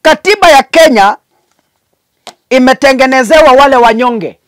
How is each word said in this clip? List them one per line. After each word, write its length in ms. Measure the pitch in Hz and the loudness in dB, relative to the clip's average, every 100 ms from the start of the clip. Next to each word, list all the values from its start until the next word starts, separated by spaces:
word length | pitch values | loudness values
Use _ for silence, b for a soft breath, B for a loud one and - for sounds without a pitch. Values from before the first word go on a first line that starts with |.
katiba 480 | 311 311 370 415 359 | -2 -4 -4 -2 2
ya 140 | 277 | 2
Kenya 540 | - 320 320 226 196 - _ _ _ _ _ _ _ _ _ _ - _ _ | 0 0 0 2 -2 -4 _ _ _ _ _ _ _ _ _ _ -20 _ _
imetengenezewa 1000 | 254 254 262 269 262 262 262 240 311 311 | -2 0 0 -2 -2 -2 -2 0 2 4
wale 240 | 262 285 | 2 2
wanyonge. 640 | 254 233 220 247 226 156 - | 2 0 -2 -4 -6 -12 -16